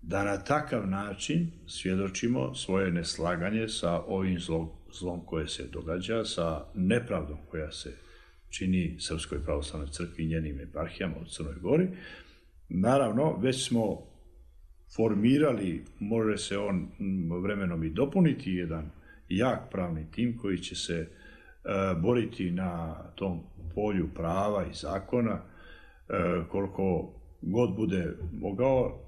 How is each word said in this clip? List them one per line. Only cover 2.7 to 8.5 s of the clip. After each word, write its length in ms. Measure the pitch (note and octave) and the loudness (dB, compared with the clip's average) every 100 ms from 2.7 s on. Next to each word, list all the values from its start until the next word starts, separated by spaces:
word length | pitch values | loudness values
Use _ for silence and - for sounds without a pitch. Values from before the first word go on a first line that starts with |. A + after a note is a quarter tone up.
| F#2+ F#2+ | 2 4
neslaganje 800 | E2+ E2 - E2 F2 F2+ A2 A2 | 2 0 0 0 2 0 0 0
sa 320 | - E2+ E2+ - | 0 0 0 0
ovim 320 | F#2+ F#2+ F2+ | 0 2 0
zlom, 320 | F2 E2 D#2+ - - - | 0 -2 -2 -8 -18 -8
zlom 260 | F2+ F2 - | -6 -6 -4
koje 220 | D#2+ D2+ | -4 -2
se 200 | - B1+ | -6 -8
događa, 520 | E2 D#2+ F2 F#2 A2+ | -8 -4 -4 0 -2
sa 400 | G#2+ - E2 D#2 - | 0 0 0 -2 -6
nepravdom 640 | G#2 F#2 A#2+ - F#2+ D2+ D2+ - | 0 4 4 2 -2 -2 -8 -8
koja 220 | D#2+ D2+ | -6 -6
se 200 | - - - - - - - - | -8 -12 -14 -18 -20 -20 -20 -12